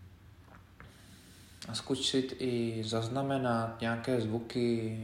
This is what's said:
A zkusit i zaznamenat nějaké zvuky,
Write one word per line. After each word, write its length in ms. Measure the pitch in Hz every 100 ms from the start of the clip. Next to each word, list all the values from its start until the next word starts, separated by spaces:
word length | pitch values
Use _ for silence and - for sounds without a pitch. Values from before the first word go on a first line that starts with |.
| - - - - - - - - - - - - - - - - -
A 80 | 113
zkusit 600 | - 131 - 131 131 -
i 440 | 127 120 117 113
zaznamenat 1000 | 110 113 113 131 139 135 127 117 113 113
nějaké 400 | 117 117 117 123
zvuky, 760 | 110 113 117 127 120 117 110 110